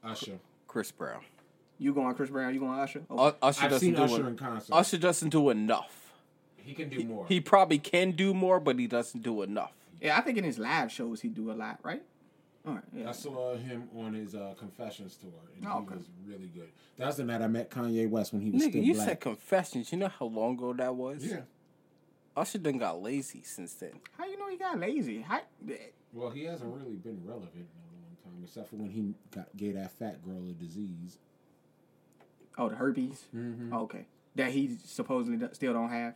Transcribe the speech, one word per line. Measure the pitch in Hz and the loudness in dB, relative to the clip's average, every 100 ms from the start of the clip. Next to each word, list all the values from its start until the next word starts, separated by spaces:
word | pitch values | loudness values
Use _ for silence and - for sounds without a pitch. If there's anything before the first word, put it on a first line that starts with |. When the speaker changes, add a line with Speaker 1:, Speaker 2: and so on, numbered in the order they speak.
Speaker 1:
Usher. | 110 113 110 95 _ _ - | -10 -10 -10 -12 _ _ -6
Speaker 2:
Chris | - 208 | -4 -4
Brown. | - - - - _ _ _ _ _ | -6 -8 -8 -14 _ _ _ _ _
Speaker 3:
You | 135 | 0
going | 143 127 | 2 2
Chris | 123 135 | 0 -2
Brown? | 139 131 | -2 -2
You | 135 | -2
going | 135 131 | -2 -2
Usher? | 139 147 - | -2 -4 -6
Speaker 2:
U-, | 123 | 6
Speaker 3:
Okay. | 139 147 | 6 8
Speaker 2:
Usher | 131 143 | 4 6
Speaker 1:
I've | 147 | 4
Speaker 2:
doesn't | 139 180 | 6 6
Speaker 1:
seen | 165 | 6
Speaker 2:
do | |
Speaker 1:
Usher | 135 117 | 6 6
Speaker 2:
en-, | 127 | 2
Speaker 1:
in | 113 | -2
concert. | 131 113 - | -4 -6 6
Speaker 2:
Usher | 156 185 185 | 6 8 4
doesn't | 180 170 160 | 4 4 4
do | 156 143 | 6 8
enough. | 110 107 113 - - - - _ _ _ - | 6 4 2 0 -16 -20 -20 _ _ _ -20
Speaker 1:
He | 120 | -14
can | 139 151 | -8 -6
do | 127 | -4
Speaker 2:
He, | |
Speaker 1:
more. | 113 107 98 | -4 -6 2
Speaker 2:
he | 185 | 2
probably | - 202 185 151 | 8 10 10 6
can | - 175 185 | 6 4 4
do | 165 196 | 4 2
more, | 190 185 185 | 4 6 6
but | 151 127 | 6 4
he | 120 | 2
doesn't | 120 117 123 | 0 -2 -4
do | 117 110 | -2 -2
enough. | 98 104 - - - - | -2 -4 -4 -10 -20 -6
Speaker 3:
Yeah, | - 156 | 4 4
I | |
think | 302 233 | 4 2
in | |
his | 180 110 | 0 -2
live | 113 147 120 | 0 0 0
shows | - 117 110 | -2 -6 -4
he | 120 | -6
do | 107 110 | -6 -6
a | |
lot, | 110 110 110 | -6 -8 -8
right? | - 277 359 _ _ _ _ _ 160 | -8 -8 -10 _ _ _ _ _ -8
All | |
right, | 123 - | -8 -8
yeah. | - 117 | -10 -10
Speaker 1:
I | |
saw | 120 143 131 127 | -8 -8 -4 -4
him | 120 127 120 120 113 | -4 -6 -8 -10 -10
on | 113 | -8
his, | 110 104 | -6 -8
uh, | 101 98 95 | -8 -10 -12
Confessions | 104 - 110 101 95 - | -16 -10 -12 -10 -16 -16
tour, | 95 82 82 185 | -18 -18 -20 -12
and | 202 | -6
Speaker 3:
Oh, | 147 | -6
Speaker 1:
he | 101 | -6
Speaker 3:
okay. | 92 | -12
Speaker 1:
was | 82 87 | -14 -18
really | 98 101 92 | -16 -14 -14
good. | 85 82 - - - | -16 -18 -20 -20 -6
That's | 131 143 | -4 -4
the | |
night | 123 117 | -4 -2
I | 110 | 0
met | 113 120 | 0 -2
Kanye | 131 120 113 113 | -4 0 2 2
West | 113 101 | 2 0
when | 104 | -2
he | 104 | 2
was | 101 | 4
Speaker 2:
Nigga, | 302 | 4
Speaker 1:
still | 185 | 4
Speaker 2:
you | 127 | 4
Speaker 1:
black. | 107 104 | 4 2
Speaker 2:
said | 175 | 0
Confessions. | - 107 - 190 180 127 117 | -4 -6 2 2 2 -6 -4
You | 165 | -2
know | 196 - | -2 -4
how | 120 | -6
long | 113 113 | 0 0
ago | 127 123 | 0 -4
that | 123 127 | -2 -2
was? | 127 127 147 | -2 -6 -6
Speaker 1:
Yeah. | 143 175 131 _ _ _ _ _ _ _ _ - | -6 -6 -10 _ _ _ _ _ _ _ _ -4
Speaker 2:
Usher | 170 214 | -2 -2
done | 160 131 | 0 0
got | 110 82 | -2 -2
lazy | 101 139 135 - | -4 -4 -4 -12
since | - - 87 | -14 -12 -12
then. | - 90 - - - | -12 -14 -14 -20 -12
Speaker 3:
How | 381 | -10
you | 392 | -8
know | 403 | -8
he | 370 | -6
got | 370 302 | -4 -2
lazy? | 180 294 156 104 | -2 -2 -2 -6
How, | 135 247 - _ - 131 - _ _ | -4 -4 -4 _ -12 -12 -14 _ _
Speaker 1:
Well, | 117 123 | -10 -8
he | 131 | -8
hasn't | 156 170 120 | -8 -8 -10
really | 131 131 104 | -10 -10 -12
been | 117 104 | -10 -12
relevant | 87 113 - | -12 -12 -14
in | - 85 80 170 175 170 - - - | -16 -18 -20 -20 -20 -20 -20 -20 -18
Except | 85 - 104 | -16 -16 -14
for | 107 | -10
when | 104 | -8
he | 104 104 104 - | -4 -4 -4 -12
got, | - 87 101 | -14 -14 -6
gave | 104 | -4
that | 98 95 | -4 -8
fat | - 110 78 | -8 -10 -8
girl | 87 92 90 | -10 -10 -10
a | |
disease. | 85 85 87 101 85 87 - _ _ _ _ _ _ _ _ _ _ - _ - - | -10 -10 -10 -8 -8 -12 -16 _ _ _ _ _ _ _ _ _ _ -20 _ -20 -6
Speaker 3:
Oh, | 117 | -4
the | 110 | 0
herpes? | 127 127 131 143 - | 0 0 -2 -6 -12
Speaker 1:
Mm-hmm. | 117 120 117 117 | -8 -8 -8 -6
Speaker 3:
Okay. | 117 110 - - _ _ | -4 -6 -10 -16 _ _
That | - 131 | -2 0
he | - - 117 | 0 0 -4
supposedly | - - 120 131 120 117 | -10 -8 -2 -2 0 -2
do-, | 123 | -4
still | - 131 | -4 -2
don't | 117 117 | 0 -2
have? | 120 117 | -4 -6